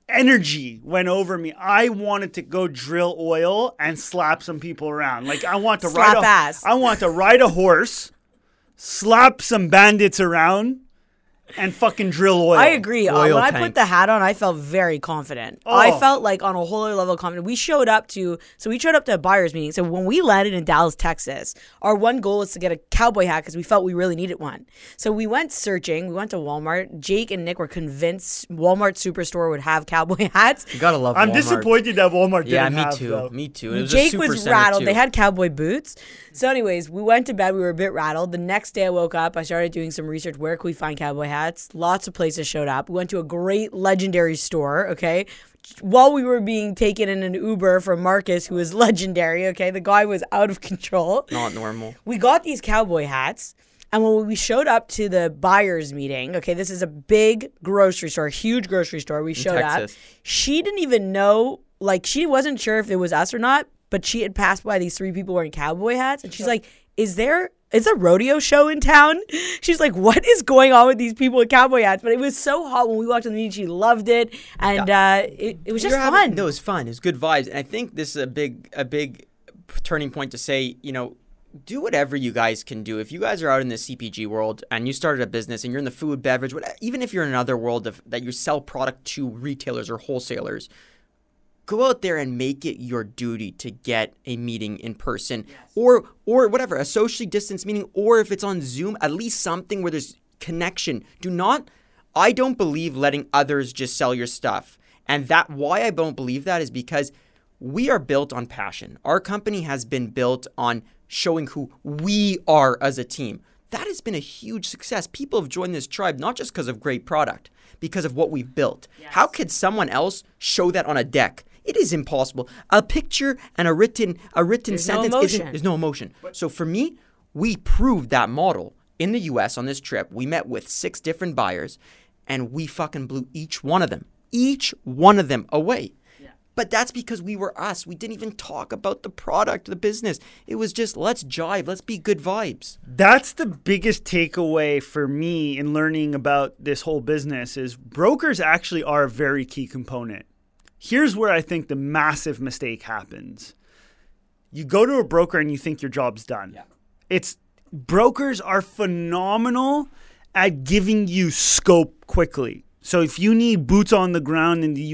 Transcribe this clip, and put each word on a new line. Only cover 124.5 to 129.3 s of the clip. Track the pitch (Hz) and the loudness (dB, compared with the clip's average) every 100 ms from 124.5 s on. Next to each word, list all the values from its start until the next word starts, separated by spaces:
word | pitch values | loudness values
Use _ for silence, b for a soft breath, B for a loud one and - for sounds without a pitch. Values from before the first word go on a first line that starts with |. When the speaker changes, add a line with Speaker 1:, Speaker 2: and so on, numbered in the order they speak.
| 240 - | 0 -2
Speaker 2:
There's | 185 165 | -4 -2
no | 214 | 0
Speaker 3:
sentence | 233 254 | 0 2
isn't, | 285 208 | 2 0
Speaker 2:
emotion. | 156 | -6
Speaker 3:
there's | 143 | -4
no | 185 | -4
emotion. | 160 160 139 123 _ | -2 -4 -6 -14 _
Speaker 1:
But | 185 - | -18 -10
Speaker 3:
So | 160 | -8
for | - 165 | -6 -6
me, | 190 320 b b b _ | -4 -4 b b b _
we | 143 220 202 | -6 -4 -2
proved | - - 254 202 123 | 2 4 4 2 0
that | 131 107 | 0 0
model | 135 185 110 82 - _ - | -2 -2 -2 -8 -18 _ -6
in | 175 | -4
the | 233 | -2
U | 165 | -2